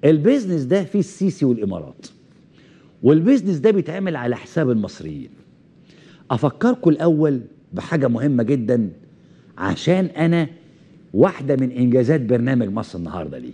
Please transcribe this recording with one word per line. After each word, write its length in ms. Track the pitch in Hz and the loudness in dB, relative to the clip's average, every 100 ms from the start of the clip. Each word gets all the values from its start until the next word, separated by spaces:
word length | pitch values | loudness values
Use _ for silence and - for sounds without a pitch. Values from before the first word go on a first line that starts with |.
البيزنس 580 | 151 156 160 277 202 170 | 4 4 4 0 0 -4
ده 220 | 127 190 | 0 -2
فيه 140 | 170 208 | 0 -2
السيسي 460 | 180 - 190 - | -2 -2 -4 0
والإمارات، 600 | 139 117 101 87 71 - - _ _ _ _ _ - _ _ _ | 0 0 -2 -6 -12 -18 -20 _ _ _ _ _ -20 _ _ _
والبيزنس 540 | 120 156 175 269 190 165 | 4 4 4 2 2 0
ده 140 | 208 | 2
بيتعمل 460 | 202 156 175 190 151 | 0 -2 -6 -6 -4
على 200 | 120 117 | -4 -6
حساب 340 | - - 139 | -6 -2 0
المصريين. 600 | 113 98 - 78 73 62 - _ _ _ _ _ - - - - | 0 -4 -10 -14 -12 -16 -20 _ _ _ _ _ -20 -20 -20 -6
أفكركم 600 | 123 147 - 233 247 175 | 0 0 0 0 2 2
الأول 500 | 151 165 156 151 131 113 - _ | 2 2 2 2 0 -6 -20 _
بحاجة 360 | 90 - 165 135 | -12 -4 -2 0
مهمة 340 | 117 143 127 | 0 0 0
جدا، 480 | 113 139 110 123 104 - - _ _ - _ - | 0 0 0 0 -2 -6 -20 _ _ -20 _ -8
عشان 460 | 190 170 - 185 | -6 -4 0 0
أنا 420 | 185 - 165 170 156 - - _ _ - - | 0 0 0 2 -2 -6 -20 _ _ -20 -8
واحدة 420 | 95 165 - 135 135 | 2 2 2 -2 0
من 140 | 131 | -2
إنجازات 500 | 127 123 123 120 156 | 0 2 4 4 0
برنامج 480 | 117 123 120 131 107 | 2 0 2 0 0
مصر 300 | 104 110 92 | -4 -8 -10
النهاردة 400 | 85 90 76 69 | -10 -8 -10 -12
ليه. 140 | 62 | -16